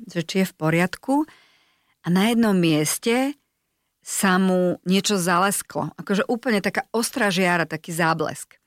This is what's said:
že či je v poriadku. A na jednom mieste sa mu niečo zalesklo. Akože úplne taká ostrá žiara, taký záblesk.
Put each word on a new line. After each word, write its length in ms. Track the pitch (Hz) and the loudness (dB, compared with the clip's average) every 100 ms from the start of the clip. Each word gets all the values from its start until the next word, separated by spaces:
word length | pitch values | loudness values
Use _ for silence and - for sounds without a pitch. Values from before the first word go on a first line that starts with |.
| 226 | -6
že 160 | 175 | -8
či 140 | 165 190 | -4 -2
je 80 | 185 | -2
v 100 | - | -2
poriadku. 600 | 156 165 185 - - 277 311 - _ _ _ _ _ _ | 0 2 0 -2 -2 -2 -2 -8 _ _ _ _ _ _
A 80 | 170 | -2
na 220 | 180 214 | 2 2
jednom 240 | 233 220 | 2 2
mieste 800 | 190 170 151 151 - 233 240 269 285 _ _ _ _ _ _ | 4 2 2 0 -2 -2 0 -2 -6 _ _ _ _ _ _
sa 380 | - - 196 185 | -10 -2 2 4
mu 400 | 190 185 180 - | 4 4 2 0
niečo 340 | - 190 190 202 | 0 0 2 -2
zalesklo. 720 | 175 175 196 196 - - 151 - | 2 2 2 0 -6 -8 -8 -10
Akože 260 | - 190 - | -4 -2 0
úplne 340 | 233 262 208 | -2 0 0
taká 260 | 196 - - | 0 -4 -4
ostrá 380 | 226 240 277 208 | -4 -4 -2 0
žiara, 360 | 180 180 175 160 | 2 2 2 0
taký 240 | 160 - | -6 -8
záblesk. 640 | 165 165 160 156 143 - - | -2 0 0 -4 -8 -16 -20